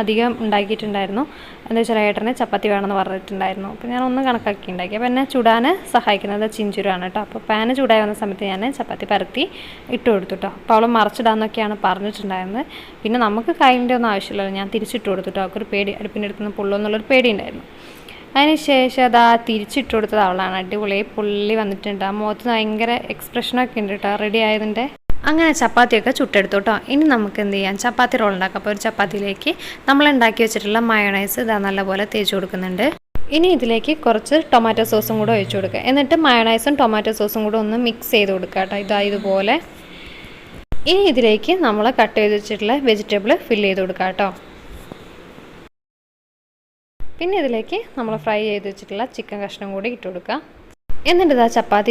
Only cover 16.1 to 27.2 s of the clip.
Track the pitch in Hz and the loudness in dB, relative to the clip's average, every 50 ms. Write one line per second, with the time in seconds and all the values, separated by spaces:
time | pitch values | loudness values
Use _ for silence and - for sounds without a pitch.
16.1 | - 214 208 202 202 202 208 208 202 - 202 196 202 208 208 214 214 220 220 - | -6 -6 -6 -6 -8 -8 -8 -8 -6 -4 -4 -2 -2 -2 -2 -2 -2 -2 0 2
17.1 | 277 254 247 247 214 190 - - - - - - - - - - - - - - | 4 4 4 4 2 0 -4 -8 -12 -14 -16 -18 -20 -20 -20 -20 -20 -20 -20 -20
18.1 | - - - - - 269 285 302 311 302 - - 285 262 254 254 - 262 254 247 | -20 -20 -12 -2 2 4 4 4 4 2 2 4 4 4 4 2 2 2 2 4
19.1 | 220 233 233 233 233 233 233 - 220 214 208 - - 285 247 - - 220 214 202 | 6 6 6 6 6 4 2 -2 -4 -4 -4 -4 -4 -4 -2 0 0 0 0 0
20.1 | 214 214 202 185 180 185 190 185 185 190 185 185 208 208 214 202 196 196 208 - | 2 2 2 2 2 0 -2 -2 -4 -4 -6 -6 -6 -4 -2 -2 -2 -2 -4 -4
21.1 | - 226 208 208 208 202 202 208 220 220 214 196 196 196 - 214 202 190 190 196 | -6 -4 -4 -2 -2 -2 -2 0 0 0 -2 -2 -4 -6 -6 -6 -6 -4 -4 -4
22.1 | 202 208 214 214 214 214 - 247 233 220 214 214 214 214 233 233 240 - - - | -4 -4 -4 -4 -4 -4 -2 -2 0 0 0 -2 -2 -2 -2 -2 -2 -2 -4 -8
23.1 | 208 - - - - 247 233 - - 247 254 247 - 226 208 196 202 202 - 202 | -10 -12 -12 -8 -6 -6 -4 -2 -2 -2 -2 -2 -2 -4 -4 -4 -4 -4 -4 -2
24.1 | 202 202 208 214 202 226 220 214 214 214 214 214 208 214 247 285 - - _ - | -2 -2 -2 0 0 2 2 2 0 0 -2 -2 -2 -4 -4 -6 -8 -4 _ 2
25.1 | - - - 285 302 320 330 320 277 - 254 226 - 240 247 240 240 214 190 247 | 2 2 4 2 2 4 4 2 4 2 0 2 4 4 4 4 4 2 2 0
26.1 | 262 - 277 - - 202 190 190 202 196 196 226 214 196 - - 262 285 311 311 | 0 0 -2 0 2 0 0 2 0 -2 0 0 -2 -2 -2 0 2 2 4 4
27.1 | 269 226 | 4 2